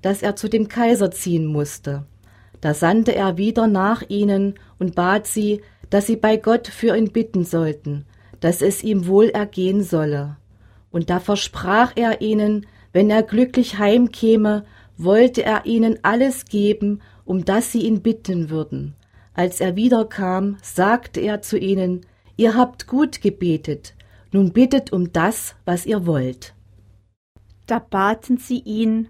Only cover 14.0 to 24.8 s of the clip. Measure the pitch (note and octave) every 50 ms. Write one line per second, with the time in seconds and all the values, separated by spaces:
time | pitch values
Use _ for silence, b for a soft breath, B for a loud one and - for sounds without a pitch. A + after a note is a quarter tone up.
14 | B3 A3+ - - A#3 A3+ A3+ A3 G#3+ G#3+ G#3 G#3 G#3 b b b b b b -
15 | D#3+ F3+ G3+ A3 B3 B3+ B3 A#3 - A3 A3 - - - A#3 A3+ A3+ A3+ A3 -
16 | - G3 A3 A#3+ C4 C#4 B3+ - - - - G#3 G3+ G#3 G#3 G#3 G3+ G3+ G#3 G3+
17 | b b b b b - F#3 F#3+ E3+ - F#3+ - A#3+ - - A#3 - A3 A3 F#3+
18 | - A3+ A3 A3+ - - F#3 F3 E3 D3+ D#3+ D#3+ D3+ - - C3+ C#3+ C#3+ - b
19 | b b b b b b b - F3 F3+ F3+ - - F#3 F3 G3+ A3 B3 B3+ A3+
20 | A3 A3 - - G3 F#3 F#3 F#3+ G3 G3+ G3 G3 - - - - F3+ G3+ A#3 B3
21 | B3 - - - - G#3 G#3 G#3 G#3 - A3 - - F#3+ G3 F#3+ F#3 F3+ F3+ F3+
22 | b b b b b b b - A3 A3+ G#3+ B3 B3 B3 - - - - B3 C4
23 | D4+ D4 - - - G3+ G3 - F3+ F3 D#3+ D3+ - D#3 D3 D3 - - b b
24 | b b b b b b - G3 G3 F3+ F3+ A3+ B3+ C4 - C4+